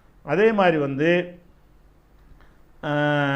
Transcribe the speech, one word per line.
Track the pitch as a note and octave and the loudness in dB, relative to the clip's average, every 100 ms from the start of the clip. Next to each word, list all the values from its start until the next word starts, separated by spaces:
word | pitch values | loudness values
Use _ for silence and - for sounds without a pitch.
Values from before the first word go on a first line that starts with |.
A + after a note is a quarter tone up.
| _ _ | _ _
அதே | - D#3+ A3 | -4 0 2
மாதிரி | G#3 F3+ D#3+ | 2 2 2
வந்து, | C#3 C3+ D#3+ F3 F3 F3 - _ _ _ - _ _ - - - - - - - | -2 -2 0 0 -2 -12 -20 _ _ _ -20 _ _ -20 -20 -20 -20 -20 -20 -12
ஆ, | D#3 D3 D3 D3 C#3+ | -6 -2 0 0 -2